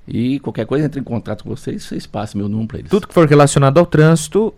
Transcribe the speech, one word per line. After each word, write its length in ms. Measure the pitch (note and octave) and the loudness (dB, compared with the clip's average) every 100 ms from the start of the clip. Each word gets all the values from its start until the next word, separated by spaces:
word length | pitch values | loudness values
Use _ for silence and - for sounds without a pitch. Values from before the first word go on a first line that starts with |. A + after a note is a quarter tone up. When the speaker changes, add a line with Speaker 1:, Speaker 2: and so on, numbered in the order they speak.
| - | -10
Speaker 1:
E 320 | A2 B2 C#3 | -4 -4 -4
qualquer 260 | - A#2 A2 | -6 -8 -4
coisa, 180 | C3+ | -2
entre 160 | D#3 D3 | -2 -4
em 40 | |
contato 380 | B2 A2+ - - | -6 -8 -6 -10
com 60 | - | -10
vocês, 320 | A2 - G#3 | -10 -10 -10
vocês 240 | - - - | -10 -12 -10
passam 320 | - G#2 G2+ | -10 -8 -6
meu 100 | G2+ | -6
número 200 | G#2+ A2 | -6 -6
pra 100 | - | -10
eles. 120 | - | -2
Speaker 2:
Tudo 180 | F3+ - | -2 0
que 60 | |
for 120 | - D#3 | 2 6
relacionado 520 | D3 C#3+ - C3+ C#3+ | 6 6 4 4 4
ao 80 | F3 | 2
trânsito, 680 | D3+ D#3 D#3+ - G3 A3 | 4 4 4 0 -2 -2